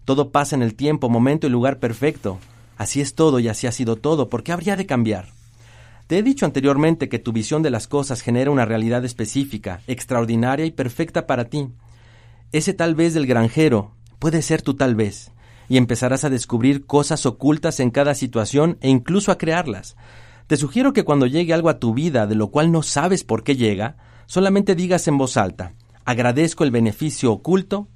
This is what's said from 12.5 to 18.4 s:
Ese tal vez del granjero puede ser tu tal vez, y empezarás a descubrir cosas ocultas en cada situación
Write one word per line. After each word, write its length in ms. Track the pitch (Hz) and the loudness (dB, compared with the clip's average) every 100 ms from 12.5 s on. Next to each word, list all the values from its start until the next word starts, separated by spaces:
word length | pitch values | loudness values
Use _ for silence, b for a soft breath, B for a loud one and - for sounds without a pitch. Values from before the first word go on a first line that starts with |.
Ese 220 | 156 190 | -2 -2
tal 200 | - 170 | 0 0
vez 200 | 156 170 | 2 2
del 120 | 160 131 | 2 2
granjero 680 | 117 113 156 156 110 98 - - - | 2 2 4 4 4 0 -10 -20 -4
puede 240 | 160 165 | 0 0
ser 180 | - 160 | 0 -2
tu 140 | - | 0
tal 220 | 120 135 110 | 0 2 2
vez, 340 | 101 - - - b b b | -2 -4 -16 -20 b b b
y 120 | 127 | 2
empezarás 460 | 120 117 123 131 | 2 2 0 0
a 60 | 151 | 0
descubrir 540 | 127 - 117 131 139 | -2 -2 2 2 2
cosas 400 | - 143 143 156 | 2 0 2 0
ocultas 560 | 131 117 139 151 165 151 | -2 0 0 2 0 0
en 100 | 123 | 0
cada 240 | 139 143 | 2 0
situación 640 | 139 127 113 | 0 -4 -4